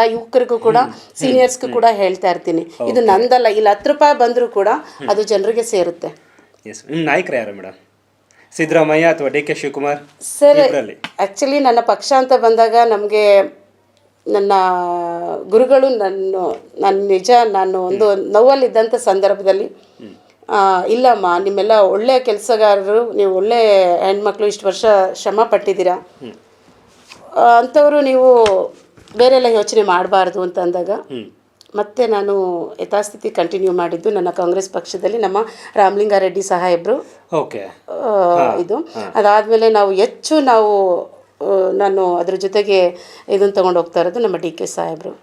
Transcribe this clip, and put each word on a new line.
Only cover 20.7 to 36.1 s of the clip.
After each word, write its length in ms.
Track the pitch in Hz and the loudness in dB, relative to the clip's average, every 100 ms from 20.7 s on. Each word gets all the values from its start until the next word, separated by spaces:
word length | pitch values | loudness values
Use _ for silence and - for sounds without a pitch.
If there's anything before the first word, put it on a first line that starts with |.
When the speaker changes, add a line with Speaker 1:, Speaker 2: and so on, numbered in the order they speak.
| 185 | 0
Speaker 1:
"ಇಲ್ಲಮ್ಮ, 420 | 185 233 254 214 180 175 | 0 2 2 2 0 0
ನಿಮ್ಮೆಲ್ಲ 280 | 196 196 208 | -2 -2 2
ಒಳ್ಳೆ 480 | 220 190 202 240 254 | 4 4 2 2 0
ಕೆಲಸಗಾರರು, 920 | 254 208 - 220 214 202 196 220 240 | 0 -4 -2 2 4 2 0 -2 0
ನೀವು 220 | 208 196 | -2 0
ಒಳ್ಳೆ 520 | 185 208 233 220 196 180 175 190 | 0 0 2 4 4 2 0 0
ಹೆಣ್ಮಕ್ಳು, 400 | 202 208 208 208 | -2 -4 -2 -4
ಇಷ್ಟು 200 | 196 196 | -2 -4
ವರ್ಷ 180 | 180 220 202 190 | -2 2 2 2
ಶ್ರಮ 280 | - 208 208 | -4 -4 0
ಪಟ್ಟಿದ್ದೀರಾ, 520 | - 196 202 185 180 | 0 0 0 -2 -2
Speaker 2:
ಹ್ಮ್. 380 | 185 - _ 123 - _ _ _ _ _ _ _ - - - | -2 -8 _ -20 -20 _ _ _ _ _ _ _ -20 -8 2
Speaker 1:
ಆ, 220 | 240 233 | 6 6
ಅಂಥವ್ರು 420 | 254 302 294 294 | 4 2 4 2
ನೀವು 440 | 269 262 254 240 214 185 - - _ _ _ 214 | 2 4 4 6 4 2 -4 -10 _ _ _ 2
ಬೇರೆಲ್ಲ 300 | 247 262 240 | 4 4 2
ಯೋಚನೆ 360 | 220 208 220 | 0 0 0
ಮಾಡಬಾರ್ದು" 600 | 202 180 185 196 180 185 | 2 0 0 0 0 -2
ಅಂತ 160 | 180 185 | -6 -4
ಅಂದಾಗ, 320 | 175 180 175 | -4 -4 -4
Speaker 2:
ಹ್ಮ್. 340 | 226 - 127 95 _ _ _ _ 202 | -8 -10 -14 -14 _ _ _ _ -8
Speaker 1:
ಮತ್ತೆ 300 | 208 254 226 | -6 -2 -2
ನಾನು 580 | 202 202 202 185 170 - - | -2 -2 -2 -2 -4 -8 -10
ಯಥಾಸ್ಥಿತಿ 500 | 175 202 208 214 214 | -4 -4 -4 -8 -6
ಕಂಟಿನ್ಯೂ 420 | 202 170 196 185 | -4 -4 -2 -2
ಮಾಡಿದ್ದು 380 | 180 170 170 214 | -2 -4 -4 -4
ನನ್ನ 200 | 202 175 | -2 -4
ಕಾಂಗ್ರೆಸ್ 400 | 175 175 185 190 | -2 -2 -2 -4
ಪಕ್ಷದಲ್ಲಿ 480 | 185 - 185 190 226 | -8 -10 -6 -4 -4
ನಮ್ಮ 280 | 196 196 220 - - 220 | -2 -4 -6 -10 -6 0
ರಾಮಲಿಂಗಾರೆಡ್ಡಿ 680 | 190 202 208 | 2 2 0